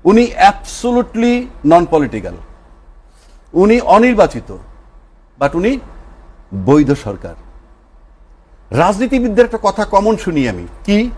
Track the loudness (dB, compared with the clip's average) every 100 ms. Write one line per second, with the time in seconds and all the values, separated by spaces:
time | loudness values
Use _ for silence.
0 | 4 4 2 2 2 2 -14 -8 -2 -2
1 | -2 -2 -2 -2 -6 -4 2 4 4 -2
2 | -2 -6 -10 -14 -20 -20 _ _ -20 -20
3 | _ _ _ -20 _ 2 4 2 4 4
4 | 4 2 0 0 -14 -20 -20 -20 -20 -20
5 | _ _ _ _ -4 -2 -2 -4 -10 -20
6 | -20 -20 -20 -20 _ -6 2 2 2 -2
7 | -6 -12 -16 -20 -20 -20 _ _ _ _
8 | _ _ _ _ _ _ _ 0 0 0
9 | -2 0 0 2 0 0 -4 -4 -2 0
10 | 0 -2 -2 -2 -2 -6 -14 -12 -2 0
11 | -2